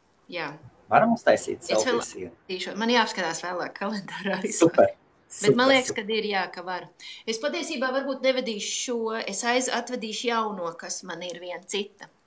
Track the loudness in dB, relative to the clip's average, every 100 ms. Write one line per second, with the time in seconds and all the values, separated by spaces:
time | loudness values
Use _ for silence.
0 | _ _ -12 -8 -8 -10 -18 -20 2 6
1 | 6 4 4 4 2 -6 0 2 2 0
2 | -2 -8 -12 -12 -10 -8 -6 -2 2 4
3 | 2 0 -4 -4 -4 -4 -6 -6 -6 -4
4 | -8 -6 -4 -2 -2 4 6 8 4 4
5 | _ _ _ 0 4 6 6 6 4 -2
6 | -2 -2 0 -2 -2 -6 -8 -8 -8 -16
7 | -18 -12 -8 -4 -4 -4 -4 -2 -2 0
8 | -2 0 2 2 0 -4 -4 -4 -4 -2
9 | -2 -4 -4 -2 0 2 2 -2 -4 -6
10 | -6 -4 -2 0 0 -4 -6 -8 -10 -10
11 | -8 -10 -10 -10 -10 -10 -6 -6 -6 -10
12 | -20 _